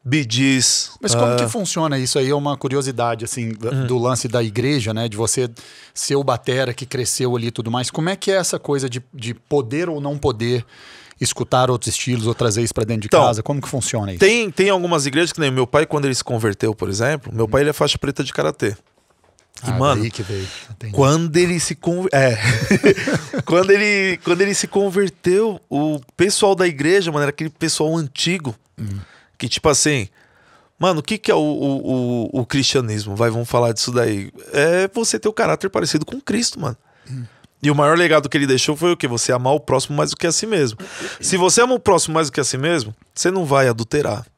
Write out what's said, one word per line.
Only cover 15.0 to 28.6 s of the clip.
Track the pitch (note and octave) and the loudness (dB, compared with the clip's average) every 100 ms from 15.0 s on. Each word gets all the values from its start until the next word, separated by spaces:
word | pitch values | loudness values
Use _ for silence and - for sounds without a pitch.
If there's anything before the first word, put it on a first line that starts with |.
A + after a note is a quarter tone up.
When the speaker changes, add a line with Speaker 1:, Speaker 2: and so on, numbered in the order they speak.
Speaker 1:
igrejas | C3+ C#3 E3+ | 0 0 -2
que | - | 0
nem | C#3+ | 0
meu | C3 B2 | 2 2
pai, | C#3+ | 2
quando | - D3+ | 2 0
ele | C#3 | 0
se | B2 | -2
converteu, | - A#2 A2 G2 A2 | -4 -2 0 0 -2
por | G#2 F#2+ | -2 -6
exemplo, | G2 B2 D#3 - | -2 -2 -2 -6
meu | A2 | -2
Speaker 2:
Hum. | A2 | 2
Speaker 1:
pai, | C3+ | 2
ele | D3+ | 2
é | |
faixa | - D3 - | 2 0 0
preta | C#3 C#3 | -4 -4
de | C3+ | -6
karatê. | - D3+ - A2 | -2 -4 -2 -4
E, | G#2 _ _ _ _ _ _ _ - B2 | -4 _ _ _ _ _ _ _ -12 -6
Speaker 2:
Ah, | |
Speaker 1:
mano, | A#2+ C#3 A#2+ | 0 2 2
Speaker 2:
daí | A2 | -2
que | - | -6
veio. | F#2+ G2 F#2+ - - | -8 -8 -8 -12 -18
Entendi. | G#2 A2 | -14 -6
Speaker 1:
quando | G#2 C#3 D#3+ E3+ | 2 4 4 2
ele | D#3+ F3+ F3 | 2 2 0
se | - | -4
con-, | D#3+ - F3 F#3 | -4 -4 -2 0
é. | C#3 C3 A2 G#2+ A2+ - G3+ G#3 | 2 2 2 0 0 0 4 4
<laughs> | - - - - C4+ | 2 0 -2 -2 -8
Quando | - E3+ F#3+ | 2 2 4
ele, | G3+ G#3 G3+ F#3+ F3 | 4 4 2 0 -2
quando | - F3 | -2 2
ele | G3+ | 2
se | F#3+ - | 0 -2
converteu, | G3+ G3 F#3 F#3+ - F3+ F#3+ A3+ F#3 _ | 0 0 0 -2 -2 0 2 2 -4 _
o | C#3+ D#3 D3+ - | -2 -2 -4 -10
pessoal | - F#3+ - G#3 | 0 0 4 4
da | F#3+ F#3 | 4 2
igreja, | C#3 D3 G3 E3+ | 2 2 2 2
mano, | D3 | 0
era | C#3+ | -2
aquele | C#3 D#3 | -2 -8
pessoal | _ D#3+ - D#3+ | _ -4 0 0
antigo, | E3 D3 - E3 F#3 C#3 G#2+ | 0 -4 -4 -2 -2 -6 -10